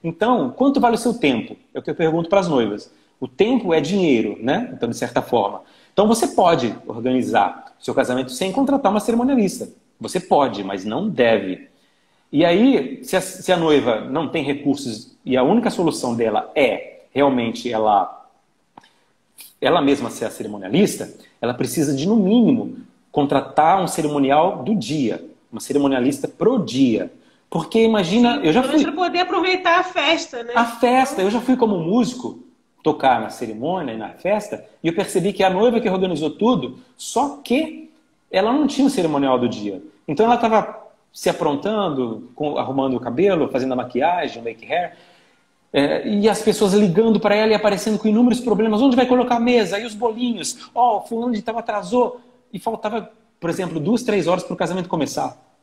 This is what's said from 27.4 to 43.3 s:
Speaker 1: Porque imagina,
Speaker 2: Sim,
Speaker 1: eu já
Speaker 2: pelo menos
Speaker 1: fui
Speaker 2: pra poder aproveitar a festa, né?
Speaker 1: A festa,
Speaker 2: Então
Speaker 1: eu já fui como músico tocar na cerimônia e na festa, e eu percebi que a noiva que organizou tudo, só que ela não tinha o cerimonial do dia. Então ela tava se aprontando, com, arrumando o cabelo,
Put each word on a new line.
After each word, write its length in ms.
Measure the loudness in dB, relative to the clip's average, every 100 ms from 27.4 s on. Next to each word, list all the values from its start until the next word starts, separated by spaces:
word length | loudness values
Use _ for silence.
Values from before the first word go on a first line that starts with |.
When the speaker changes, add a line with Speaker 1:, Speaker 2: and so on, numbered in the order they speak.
| _
Speaker 1:
Porque 320 | -6 0 2
imagina, 520 | 4 4 2 4 4 4
Speaker 2:
Sim, 80 | 2
Speaker 1:
eu 60 |
já 80 | 2
Speaker 2:
pelo 120 | 2
menos 80 | 2
Speaker 1:
fui 80 | 0
Speaker 2:
pra 120 | 0
poder 140 | -2 0
aproveitar 600 | 0 0 0 0 2 2
a 20 |
festa, 600 | 0 -2 0 0 -4 -12
né? 80 | -4
Speaker 1:
A 100 | 0 0
festa, 480 | 2 2 4 2
Speaker 2:
Então 100 | 0
Speaker 1:
eu 60 | 0
já 100 | 0
fui 160 | 0 2
como 220 | 2 0
músico 640 | 0 0 0 -4 -12 -14 -20 _ _ _
tocar 380 | -2 0 2 0
na 100 | -2
cerimônia 640 | -10 -10 -6 -6 -4 -6
e 20 | -8
na 140 | -12
festa, 540 | -6 -2 -2 -4 -12 -14 _
e 40 | -4
eu 60 |
percebi 380 | -2 -2 -2 -2
que 100 | 0
a 80 | 0
noiva 300 | 2 2 2
que 80 | 0
organizou 420 | -2 -2 -2 -4
tudo, 480 | 0 0 0 -2 -12 _ _
só 420 | -6 -2 -4 -6
que 480 | -4 -2 -2 -10 -20 _ _ _ _
ela 220 | 0 0
não 140 | 0 0
tinha 200 | 2 0
o 40 |
cerimonial 480 | 2 0 0 2 2
do 100 | 0
dia. 340 | -4 -8 -10 -14 _ -10
Então 200 | 0 2
ela 100 | 4
tava 420 | 4 2 0 -12 -20 _ _
se 180 | -4 -4
aprontando, 1000 | 0 -2 -2 -4 -2 -2 -4 -6 -6 -14
com, 240 | -8 -4 -4
arrumando 360 | -4 -2 -2 -2
o 40 |
cabelo, 480 | -4 0 2